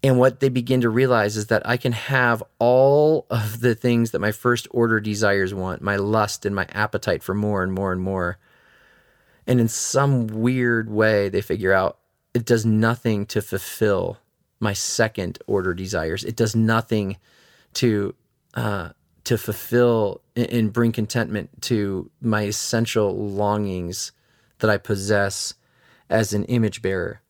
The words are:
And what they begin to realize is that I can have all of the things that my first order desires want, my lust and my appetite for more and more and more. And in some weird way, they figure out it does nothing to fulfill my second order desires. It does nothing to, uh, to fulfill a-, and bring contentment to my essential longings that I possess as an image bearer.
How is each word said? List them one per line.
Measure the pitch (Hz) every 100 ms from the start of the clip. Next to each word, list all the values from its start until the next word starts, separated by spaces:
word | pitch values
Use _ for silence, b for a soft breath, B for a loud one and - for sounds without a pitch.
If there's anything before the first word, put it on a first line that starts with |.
And | 139 127
what | 127 117
they | 139
begin | 127 120 131
to | 120
realize | 110 131 120 104 107
is | 104
that | 113 -
I | 123
can | 127
have | 113 - 139 123 117 - _
all | 120 127 135 143 151 156 -
of | 117 107 113
the | 120
things | 113 127 120 117
that | -
my | 101
first | 104 123 120 -
order | 123 117 110
desires | 107 104 107 98 95
want, | 98 92 90
my | 90 101
lust | 101 110 104 -
and | 104
my | 98 92
appetite | - 107 - - 80
for | -
more | 98 104 104
and | 92
more | 92 98
and | 92
more. | 92 95 87 90 b b b b b b b b b b -
And | 127
in | 113
some | - - 135 139 135 113
weird | 110 120 127 123 117 113
way, | 104 110 107 101
they | 95
figure | - 92 92
out | 95 92 - _ _ _
it | 120
does | 113 117 110
nothing | 107 113 117 120 107 101
to | -
fulfill | - 101 - - 107 95 87 - _ _ _ _
my | 107
second | 101 - - 110 - 90 - -
order | 98 92
desires. | 87 95 98 80 90
It | - -
does | 110
nothing | 113 110 113 - 110 98 98 b b b b b
to, | - 123 104 101 - _ _ _
uh, | - 113 101 80 - _ _
to | - 113
fulfill | - 101 - 120 123 117 104 - _ -
a-, | 120
and | 120 107
bring | 113 117
contentment | 113 107 120 113 104 - -
to | - 117 101 95 - _
my | 120 107
essential | 104 104 - 117 113 - 104 95
longings | 104 98 104 107 104 92 87 92 - _ _ _ _ _
that | 110
I | 101
possess | - 104 98 104 101 - - - b b b b b
as | 110 107
an | 104
image | - 123 110 -
bearer. | 95 95 87 - _